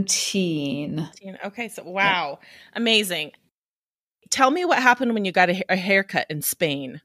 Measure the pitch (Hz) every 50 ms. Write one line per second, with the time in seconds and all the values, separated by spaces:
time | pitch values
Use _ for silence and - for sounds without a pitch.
0 | 196 196 - - - - - 196 185 175 160 151 143 139 135 143 147 143 147 151
1 | 156 151 - - 196 190 185 - - 202 202 - 240 220 - - - 170 180 196
2 | 196 202 185 180 160 143 139 - - - - - - - _ - 233 226 226 214
3 | 208 185 175 160 151 147 - _ _ _ _ _ _ _ _ _ _ _ _ _
4 | _ _ _ _ _ _ - - 269 262 294 359 359 339 285 240 262 254 240 -
5 | 269 240 226 214 202 185 170 190 180 175 180 185 185 - 185 190 180 202 196 196
6 | 190 - - 147 - - 156 151 - - - - 180 151 139 139 139 127 - 156